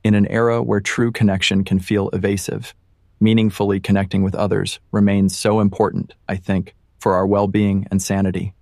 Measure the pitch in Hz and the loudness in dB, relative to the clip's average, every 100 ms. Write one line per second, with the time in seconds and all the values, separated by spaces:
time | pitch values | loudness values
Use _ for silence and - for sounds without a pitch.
0 | 107 104 98 113 117 117 120 101 98 - | 2 2 2 2 0 0 0 -2 -2 -2
1 | 117 113 107 95 - 98 95 95 90 104 | -2 2 0 2 0 0 0 -2 0 -2
2 | 98 95 98 101 - - - _ _ _ | -2 -2 -2 -2 -4 -8 -12 _ _ _
3 | _ _ 110 113 110 - 101 98 - 98 | _ _ 2 4 2 0 0 0 0 0
4 | 95 98 95 - 104 98 98 - _ 107 | 2 0 -2 0 -2 0 -4 -8 _ 0
5 | 101 101 98 - 107 110 104 95 107 87 | 2 4 0 0 0 2 2 2 0 0
6 | - - - 92 - 95 87 _ _ _ | -8 -12 -8 -8 -2 -4 -4 _ _ _
7 | 107 92 98 101 101 107 101 98 98 98 | 0 0 2 0 0 0 0 -2 -2 -4
8 | - 98 98 92 95 - | -2 -2 -2 -4 -8 -12